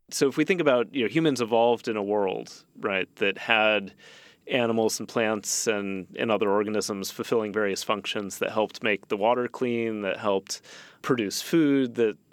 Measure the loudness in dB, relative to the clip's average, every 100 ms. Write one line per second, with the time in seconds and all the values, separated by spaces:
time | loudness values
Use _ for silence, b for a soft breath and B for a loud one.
0 | _ 0 2 2 2 2 4 4 2 0
1 | 0 2 2 0 2 4 4 2 0 -2
2 | 0 0 0 -2 -8 -16 _ -8 -2 -2
3 | -2 0 0 0 0 4 4 2 -2 -12
4 | B B B B -4 0 2 2 0 -2
5 | -4 -2 0 0 -4 -2 0 0 -2 -6
6 | -8 -4 0 2 2 2 2 -2 -2 -6
7 | -8 -8 -2 -2 0 -2 -2 -2 -2 -4
8 | -4 -6 -8 -6 -4 0 -2 -2 -2 -2
9 | -2 0 2 2 -2 -4 -2 -2 -2 -4
10 | -4 -2 0 0 -2 -10 B B B B
11 | -2 0 0 -4 0 2 4 2 0 0
12 | 0 -2 _